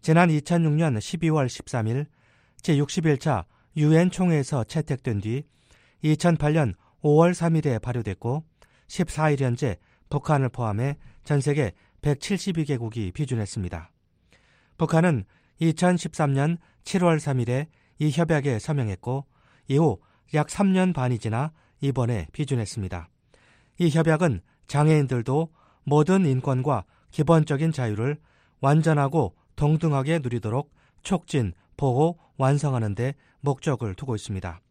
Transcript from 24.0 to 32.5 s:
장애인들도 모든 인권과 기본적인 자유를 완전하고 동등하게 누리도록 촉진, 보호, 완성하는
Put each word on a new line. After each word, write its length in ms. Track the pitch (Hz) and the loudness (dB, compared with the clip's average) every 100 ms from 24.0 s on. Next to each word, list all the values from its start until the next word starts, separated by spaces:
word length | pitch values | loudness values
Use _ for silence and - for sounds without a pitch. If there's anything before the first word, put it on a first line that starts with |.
| 160 156 175 98 - _ _ | 2 2 2 -2 -8 _ _
장애인들도 840 | 143 151 156 135 127 117 139 165 _ _ _ | 2 4 4 2 -2 0 -2 -2 _ _ _
모든 440 | - 147 151 190 170 | 2 2 4 4 2
인권과 580 | 131 139 127 135 123 - _ _ | 0 0 -2 0 -4 -6 _ _
기본적인 600 | - 143 165 156 139 160 | -4 4 4 4 0 -2
자유를 480 | 160 120 104 123 147 _ _ _ _ | -2 -4 -2 -4 -6 _ _ _ _
완전하고 720 | 135 156 160 147 139 160 107 _ _ - | 2 4 4 2 2 0 -2 _ _ -2
동등하게 640 | 147 156 165 139 135 165 | 0 2 2 0 0 -2
누리도록 520 | 127 120 107 120 147 _ _ _ | -2 -4 -4 -4 -6 _ _ _
촉진, 520 | - 180 - 151 107 - _ - | -4 -4 -2 -2 -2 -4 _ -4
보호, 440 | 139 123 160 175 _ - | -2 2 0 0 _ -2
완성하는 560 | 135 | 2